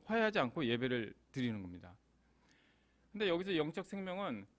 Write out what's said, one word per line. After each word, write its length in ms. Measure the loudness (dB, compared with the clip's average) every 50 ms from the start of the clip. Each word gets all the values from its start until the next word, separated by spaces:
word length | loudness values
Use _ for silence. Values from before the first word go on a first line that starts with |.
| -4
화해하지 340 | 0 2 2 2 4 4 2
않고 260 | 2 2 2 0 2
예배를 500 | 2 2 2 2 0 0 0 -2 -4 -8 _ _ _
드리는 280 | -4 -2 -2 0 -2 -4
겁니다. 360 | -6 -8 -12 -12 -16 -18 -20 -20 _ _ _ _ _ _ _ _ _ _ _ _ _ _ _ _ _ _ _ _ _ _
근데 180 | -4 0 2 4
여기서 280 | 4 2 2 2 2
영적 300 | 2 2 0 -2 -6 -8
생명은, 600 | -6 -6 -6 -4 -4 -4 -4 -2 -4 -4 -6 -8 -14 _